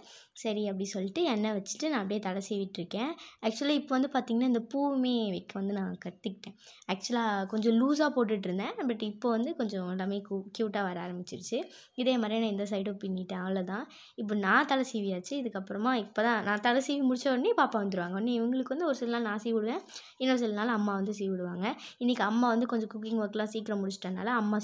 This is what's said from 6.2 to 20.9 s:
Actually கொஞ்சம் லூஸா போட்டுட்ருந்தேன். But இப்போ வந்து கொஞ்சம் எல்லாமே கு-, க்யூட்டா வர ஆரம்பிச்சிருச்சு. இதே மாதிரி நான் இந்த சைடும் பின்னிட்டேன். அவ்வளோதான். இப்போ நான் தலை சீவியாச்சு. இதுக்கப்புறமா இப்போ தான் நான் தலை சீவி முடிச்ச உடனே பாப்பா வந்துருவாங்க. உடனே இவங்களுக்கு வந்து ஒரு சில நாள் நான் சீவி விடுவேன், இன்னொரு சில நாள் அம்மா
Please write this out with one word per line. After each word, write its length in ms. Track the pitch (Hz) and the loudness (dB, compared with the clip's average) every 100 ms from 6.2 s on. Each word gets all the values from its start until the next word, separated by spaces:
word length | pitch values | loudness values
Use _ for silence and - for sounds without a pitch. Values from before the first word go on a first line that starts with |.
| 220 190 - - - - - | -8 -8 -12 -18 -20 -16 -6
Actually 360 | 190 - 240 226 202 196 | -6 -2 0 0 0 -2
கொஞ்சம் 300 | 220 220 226 | 0 4 4
லூஸா 280 | 262 294 302 | 4 4 4
போட்டுட்ருந்தேன். 640 | 254 226 214 190 180 240 466 285 | 4 2 0 0 -2 -4 -4 -2
But 160 | 214 | -2
இப்போ 280 | 214 208 247 | -4 -2 0
வந்து 260 | 226 254 330 | 0 0 -2
கொஞ்சம் 320 | 226 196 180 | -4 -4 -4
எல்லாமே 280 | 185 190 202 | -4 -2 -4
கு-, 240 | 202 196 196 | -4 -6 -6
க்யூட்டா 320 | 196 220 208 | -4 -2 0
வர 140 | 196 175 | -2 -2
ஆரம்பிச்சிருச்சு. 580 | 180 180 180 180 180 233 359 - - | -6 -8 -10 -12 -6 -4 -4 -12 -12
இதே 200 | - 247 254 | -2 2 2
மாதிரி 220 | 214 226 | 2 2
நான் 100 | 226 | 0
இந்த 160 | 202 202 | 0 -2
சைடும் 300 | 220 208 202 | -2 -2 -4
பின்னிட்டேன். 400 | 196 185 185 185 | -4 -4 -4 -4
அவ்வளோதான். 420 | 185 190 180 196 285 - - | -2 -2 -2 -4 -8 -14 -16
இப்போ 200 | - 214 | -8 -2
நான் 320 | 208 196 226 285 | 0 4 4 6
தலை 180 | 269 254 | 2 2
சீவியாச்சு. 420 | 226 202 180 180 285 | -2 -2 -4 -4 -4
இதுக்கப்புறமா 540 | 240 190 190 202 233 | -4 -6 -6 -2 0
இப்போ 280 | 254 214 - | 0 0 0
தான் 220 | 226 226 | 2 2
நான் 160 | 196 208 | 0 2
தலை 220 | 240 247 262 | 4 4 2
சீவி 160 | 285 | 2
முடிச்ச 240 | 262 254 277 | 2 2 2
உடனே 240 | 247 349 | 2 4
பாப்பா 260 | 466 269 220 | 4 4 2
வந்துருவாங்க. 380 | 196 185 175 190 | 0 0 -2 0
உடனே 160 | 233 240 | 0 2
இவங்களுக்கு 360 | 233 262 254 | 2 0 0
வந்து 140 | 269 339 | 0 0
ஒரு 40 | |
சில 160 | 247 233 | 0 0
நாள் 160 | 233 226 | 0 -2
நான் 140 | 208 | -2
சீவி 100 | 233 | 0
விடுவேன், 300 | 226 214 320 - - - - | 0 0 -2 -6 -14 -18 -2
இன்னொரு 220 | 262 254 | 2 4
சில 140 | 233 | 2
நாள் 160 | 208 226 | 2 2
அம்மா 260 | 220 208 | 2 2